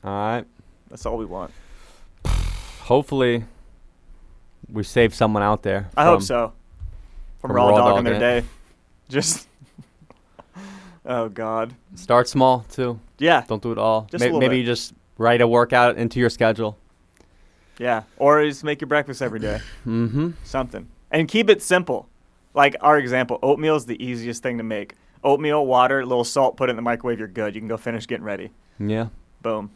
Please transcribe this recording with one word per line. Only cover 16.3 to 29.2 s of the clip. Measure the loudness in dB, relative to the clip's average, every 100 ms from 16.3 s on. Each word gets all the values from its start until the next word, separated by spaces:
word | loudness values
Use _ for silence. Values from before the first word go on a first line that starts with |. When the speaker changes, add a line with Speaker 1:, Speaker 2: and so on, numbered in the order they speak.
| 2 0 0 -4 -8 _ _ _ _ _ _ _ _ _ _
Speaker 2:
Yeah. | -2 -2 -4 _
Or | 6 6 4
just | -2
make | -6 -6
your | -2
breakfast | -2 -2 -4
every | -6 -4
day. | -6 -6 -10
Speaker 1:
<clears throat> | -14 -4
Mm-hmm. | -2 0 -2 -4 -6
Speaker 2:
Something. | -8 -6 -6 -10 -16 -20 _
And | -2 0
keep | 0 2
it | 2
simple. | 2 0 0 -8 -8 _ _ _ _
Like | 2 2 2
our | 2 2
example, | 2 -2 -2 -2
oatmeal | 0 0 2 -2
is | -2
the | -10
easiest | -8 -8 -8 -8
thing | -6 -6
to |
make. | -6 -8 -10 -18 _ _
Oatmeal, | 0 2 2 0 2
water, | 4 4 2
a | 0
little | -2
salt, | 0 0 0 0
put | -4
it |
in | -2
the |
microwave, | -4 -4 -4 -6
you're | -6
good. | -6 -6 -6
You |
can | -8
go | -8
finish | -6 -8 -8
getting | -8 -8
ready. | -10 -10 _ _ _
Speaker 1:
Yeah. | -4 -4 -6 -10